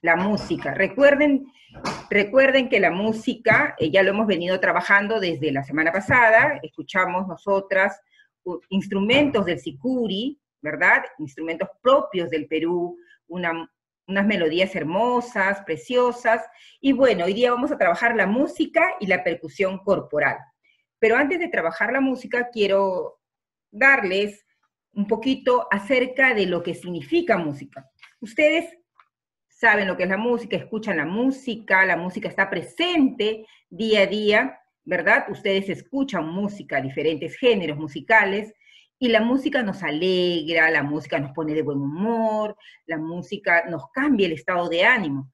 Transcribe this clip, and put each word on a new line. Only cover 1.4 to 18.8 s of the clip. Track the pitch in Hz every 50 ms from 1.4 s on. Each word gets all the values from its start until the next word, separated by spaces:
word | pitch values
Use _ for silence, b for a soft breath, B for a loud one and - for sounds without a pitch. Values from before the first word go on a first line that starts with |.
| - b b b b b b - - - - - - -
recuerden | - 208 202 202 - 262 269 277 262 269 254 240
que | - 208
la | 196 170
música, | 165 180 208 220 220 220 - - 262 247 - 220 214 240 294 - - -
eh, | - 160
ya | 143 190
lo | 196 190
hemos | 196 208 226
venido | 208 196 165 170 180 185 185
trabajando | 196 190 170 175 190 - 202 202 202 202 220 220
desde | 190 175 165 135 147 151
la | 135 135 131
semana | - 131 151 160 165
pasada. | 165 190 208 - 277 254 240 220 220 226 262 302 294 254 -
Escuchamos | 156 _ - 151 _ - 196 185 180 180 185 196 185
nosotras, | 165 - _ 202 196 196 196 196 196 190 190 202 196 - b b b b b b b _ _
uh, | 180 180 - _ _
instrumentos | 190 196 185 - 202 196 196 214 247 277 294 277 - 226 190
del | 175 180 190
sicuri, | - 170 143 - - 247 262 254 233 208 190 190 226 269 302 _ _ _ _ _
¿verdad? | - - 151 - 175 190 226 269 - - - _
Instrumentos | 156 147 - - 160 165 165 165 185 - - _
propios | _ 240 269 294 - - - 185 170 165
del | 165 156 147 -
Perú, | 160 160 156 170 175 175 175 175 - B B B B B B _
una, | 170 180 180 170 165 165 165 - _ _ _ _ _ _ _ -
unas | 190 196 202
melodías | 208 214 190 170 156 151 175 185 190 -
hermosas, | 185 151 147 170 190 226 247 247 240 233 - - 208 190 190 202 196 -
preciosas. | - 165 156 - - 247 247 247 247 233 240 - 233 220 233 226 - b b b b b b
Y | - 269
bueno, | 269 233 269 247 214 180 170
hoy | 185 202
día | 214 247 247
vamos | 247 240 254 294
a | 302 -
trabajar | 208 180 170 - 247 233 233
la | 220 196
música | 190 208 247 285 349 - - 320 269 - 330